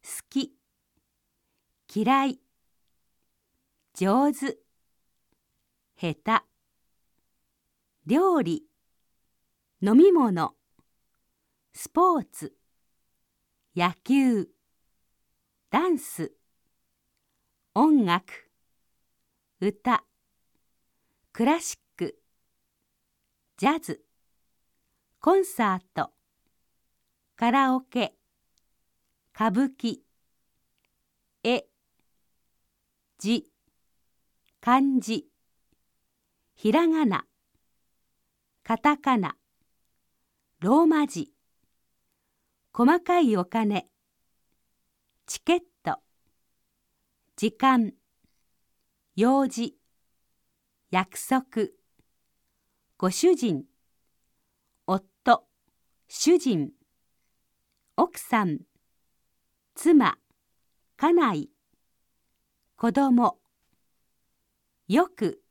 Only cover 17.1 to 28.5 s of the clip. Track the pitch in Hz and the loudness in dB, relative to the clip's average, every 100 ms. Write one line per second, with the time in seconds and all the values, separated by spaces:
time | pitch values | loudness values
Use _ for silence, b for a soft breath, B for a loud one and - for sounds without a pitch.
17.1 | _ _ _ _ _ _ - 294 302 202 | _ _ _ _ _ _ 0 2 4 2
18.1 | 175 - - _ _ _ _ _ _ _ | 0 -4 -20 _ _ _ _ _ _ _
19.1 | _ _ _ _ _ 196 208 - 240 _ | _ _ _ _ _ -6 -6 -4 -4 _
20.1 | _ _ _ _ _ _ _ _ _ _ | _ _ _ _ _ _ _ _ _ _
21.1 | _ _ - 233 330 - - _ - 160 | _ _ -4 -2 0 -4 -14 _ -12 -10
22.1 | - _ _ _ _ _ _ _ _ _ | -10 _ _ _ _ _ _ _ _ _
23.1 | _ _ _ _ _ 220 311 - - _ | _ _ _ _ _ -2 -2 -6 -14 _
24.1 | _ _ _ _ _ _ _ _ _ _ | _ _ _ _ _ _ _ _ _ _
25.1 | _ - 381 370 - 220 185 _ - 147 | _ 0 0 0 -4 -4 -4 _ -10 -10
26.1 | _ _ _ _ _ _ _ _ _ _ | _ _ _ _ _ _ _ _ _ _
27.1 | _ _ _ 233 262 269 262 262 - 214 | _ _ _ -2 0 0 -2 -4 -6 -6
28.1 | _ _ _ _ | _ _ _ _